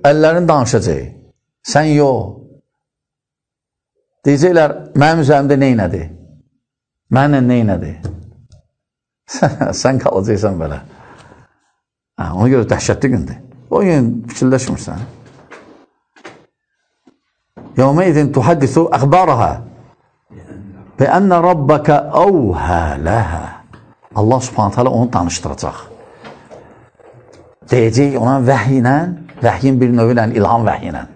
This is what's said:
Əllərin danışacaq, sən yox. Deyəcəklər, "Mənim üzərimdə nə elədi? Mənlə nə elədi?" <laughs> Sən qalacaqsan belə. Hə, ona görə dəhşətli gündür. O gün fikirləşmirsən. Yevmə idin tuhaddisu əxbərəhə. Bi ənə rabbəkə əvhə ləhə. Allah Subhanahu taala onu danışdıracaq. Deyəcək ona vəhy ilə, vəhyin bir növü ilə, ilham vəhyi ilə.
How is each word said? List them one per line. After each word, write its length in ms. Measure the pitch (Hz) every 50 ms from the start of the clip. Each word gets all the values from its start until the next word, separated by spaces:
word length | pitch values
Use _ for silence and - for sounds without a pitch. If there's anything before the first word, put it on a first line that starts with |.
| -
Əllərin 440 | 143 147 156 156 156 165 180 175 165
danışacaq, 520 | 156 143 - - - 110 82 90 76 67 - - - - _ _ _ _ _ _ _ _ _
sən 280 | - - 143 156 156 147
yox. 400 | 147 147 139 127 110 95 95 - - - - - _ _ _ _ _ _ _ _ _ _ _ _ _ _ _ _ _ _ _ _ _ _ _ _ _ _ _ _ _ _ _ _ _ -
Deyəcəklər, 460 | 139 143 135 156 185 175 165 156 147 - - - - -
"Mənim 260 | 131 143 156 165 165 147
üzərimdə 320 | 123 156 139 139 139 143
nə 120 | 135 139 135 123
elədi? 280 | 110 95 87 92 90 87 80 - - - - - - _ _ _ _ _ _ _ _ _ _ _ _ _ _
Mənlə 300 | 127 127 139 147 147 135
nə 160 | 123 123 123 120 113
elədi?" 280 | 104 95 85 - - 82 - - - - - - - - - _ _ - - _ _ _ _ _ _ _ _ _ _ _ _ _ -
<laughs> 520 | - - 185 131 - - - - - -
Sən 180 | - 127 135 123
qalacaqsan 580 | - - - 95 98 113 104 92 104 104 92 87
belə. 200 | 78 76 71 65 - - - - - - - - - - - _ _ _ _ _ _ _ _ _ _ _ _ _ _ _ _ -
Hə, 60 | - 82
ona 160 | 80 92 110 127
görə 160 | - 127 107 -
dəhşətli 400 | 104 - - - 131 - - 139
gündür. 300 | 107 87 71 - - - - - - - - -
O 100 | - -
gün 300 | 208 185 160 139 120 113 - - - 117
fikirləşmirsən. 720 | - - 131 127 131 127 - - 104 - - - 80 87 120 - - - - - - - - _ - - - - - _ _ _ _ _ _ _ _ - _ - - - _ _ _ _ _ _ _ _ _ _ _ _ _ _ _ _ _ _ _ _ _ _ _ - - - -
Yevmə 340 | - 131 135 143 165 190 185
idin 220 | 147 151 147 131
tuhaddisu 560 | - 139 107 147 196 151 139 131 - 160 165 -
əxbərəhə. 640 | - 123 131 139 139 185 185 160 135 120 101 80 71 - - - - - - _ _ _ _ _ _ _ _ _ - - - - - - 98 - - - - - - -
Bi 100 | 131 147
ənə 300 | - 180 202 196 180 170
rabbəkə 560 | 165 180 180 156 143 135 151 151 147 160 147 147 - 147
əvhə 680 | - 127 180 202 196 160 123 98 87 78 76 80 90 85 82 78 69 67 78
ləhə. 380 | 82 104 117 104 80 82 78 73 - - - - _ - - - _ _ _ _ _ -
Allah 260 | 104 104 110 127 127
Subhanahu 340 | 127 - - - 107 104 101
taala 160 | 120 123 131
onu 180 | 127 113 123 117
danışdıracaq. 680 | - 92 87 85 - - - 76 69 - - 71 - - - - - - - - - - - - - - - - - - - - - _ _ _ _ _ - - - - _ - - - - - _ _ - -
Deyəcək 460 | 127 123 113 113 110 123 143 143 135 127
ona 220 | 113 123 135 139
vəhy 380 | 123 123 135 123 104 131 131 131
ilə, 160 | 117 123 139 151 170 180 175 - - - - -
vəhyin 360 | 113 117 95 90 131 135 131 123
bir 140 | 127 120 123
növü 220 | 120 113 117 120
ilə, 100 | 120 110 110 113
ilham 320 | 113 101 90 117 117 113
vəhyi 240 | 101 76 - - 90
ilə. 140 | 80 62 - - -